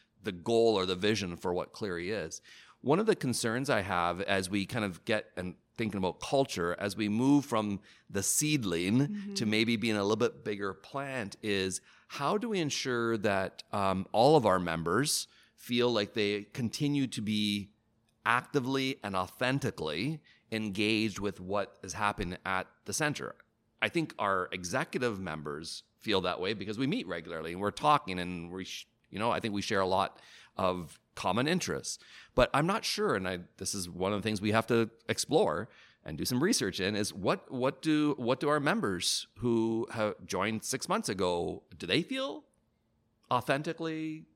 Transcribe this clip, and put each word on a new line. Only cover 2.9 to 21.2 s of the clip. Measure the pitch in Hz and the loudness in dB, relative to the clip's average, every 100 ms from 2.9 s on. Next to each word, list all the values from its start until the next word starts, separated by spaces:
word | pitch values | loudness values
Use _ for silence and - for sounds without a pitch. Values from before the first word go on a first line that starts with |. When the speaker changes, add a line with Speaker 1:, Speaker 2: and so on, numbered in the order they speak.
| 170 | 2
Speaker 1:
of | 220 | 4
the | 185 | 2
concerns | 135 113 117 120 139 | 0 0 0 0 2
I | 113 | 0
have | 95 87 87 87 | 2 0 0 0
as | - 98 90 | 0 0 0
we | 101 95 | -2 -2
kind | 123 | -2
of | 104 82 - | -4 -4 -2
get | 107 - - | -2 -2 -8
and | 92 - _ - | -8 -8 _ -4
thinking | 110 101 | -2 0
about | 90 - | -2 -2
culture, | - 139 135 95 85 85 | 0 0 2 0 -2 0
as | 101 95 | -4 -2
we | 107 | -2
move | 107 135 143 135 | 2 4 4 4
from | 113 104 98 - - - | -2 -2 -4 -10 -20 -8
the | 98 | -4
seedling | 95 - 151 151 101 85 90 120 143 | 0 0 2 0 0 0 2 4 2
Speaker 2:
Mm-hmm. | 208 196 98 | 0 -6 -4
Speaker 1:
to | 110 | 0
maybe | 110 113 113 | 2 4 2
being | 117 107 | 2 2
a | |
little | 101 107 | 2 2
bit | 117 - | 2 0
bigger | 107 101 101 | -6 -6 -6
plant, | 92 - 139 139 131 101 - | -8 -10 -10 -6 -6 -8 -6
is | 107 98 95 92 - - - | -2 0 0 -2 -10 -20 -14
how | - 143 208 | -4 0 0
do | 233 | 0
we | 196 | 0
ensure | 147 - 135 120 117 113 | 0 -2 -2 0 2 2
that, | 104 98 92 - - | 2 2 0 -6 -6
um, | 104 98 95 92 | 0 0 0 0
all | 107 135 156 | 6 8 8
of | 107 | 8
our | 92 | 4
members | 85 82 82 101 151 - - _ _ _ | 2 0 2 2 2 -2 -4 _ _ _
feel | - 120 120 | -2 2 2
like | 113 101 110 | 2 0 0
they | 101 104 104 | 0 0 -4
continue | - 113 - 147 143 127 | -6 -4 -2 0 0 0
to | - | -2
be | 104 107 104 104 95 _ _ _ _ _ 107 | -2 0 0 -2 -4 _ _ _ _ _ 0
actively | 120 - 139 123 135 131 135 101 | 2 0 -2 0 0 0 -2 -2
and | 95 | -2
authentically | 92 - 127 135 117 - 78 76 131 156 - _ _ | -2 -2 0 0 -2 -2 -4 -2 -2 -4 -12 _ _
engaged | 110 107 98 107 110 110 | -4 -2 0 2 2 0
with | 98 | -2